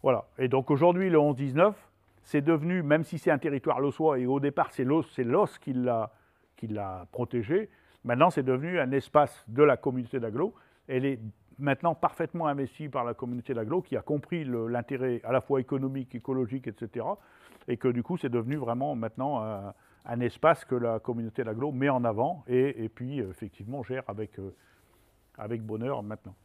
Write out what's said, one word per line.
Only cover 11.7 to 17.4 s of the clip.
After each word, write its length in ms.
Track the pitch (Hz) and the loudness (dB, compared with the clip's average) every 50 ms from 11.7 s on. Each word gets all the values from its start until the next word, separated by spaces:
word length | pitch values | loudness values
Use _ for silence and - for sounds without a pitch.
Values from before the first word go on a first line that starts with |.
| 135 - - 170 156 | 0 2 2 -2 0
parfaitement 520 | - - 160 - - 165 151 - 170 165 | 2 -2 -2 0 -2 -6 -4 -4 -2 -2
investie 400 | 151 143 139 139 123 _ - 151 | -2 0 -2 -4 -6 _ -12 -12
par 160 | 147 - 135 120 | -6 -4 -4 -2
la 100 | 120 113 | -4 -4
communauté 400 | - - 120 123 123 113 - 131 | -6 -6 -6 -6 -6 -6 -4 -4
d'agglo 280 | 117 110 107 156 185 | -4 -2 -2 -2 -2
qui 160 | 180 - - | -2 -2 -4
a 40 | 113 | -4
compris 440 | - - 151 147 - - 175 170 156 | -2 -2 -2 -2 -2 -4 -4 -4 -2
le, 220 | 131 123 117 113 | -2 -2 -2 -2
l'intérêt 520 | 117 120 120 117 - 139 123 131 127 120 117 - | -2 -2 -4 -4 -4 -4 -2 -2 -2 -2 -2 -2
à 80 | 113 127 | 0 0
la 80 | 131 | 0
fois 180 | - - 143 135 | 2 2 0 0
économique, 560 | 123 - 143 135 135 135 135 135 127 - - | 0 -2 -2 -2 -2 -2 -4 -6 -8 -8 -12
écologique, 520 | 117 - - 131 131 127 107 131 135 123 | -10 -6 -4 -2 -2 -2 -2 -4 -6 -8
et 60 | 131 104 | -8 -10
cetera, 400 | - 120 107 - 123 113 151 202 - - _ - - | -10 -12 -8 -8 -6 -6 -6 -6 -8 -10 _ -20 -20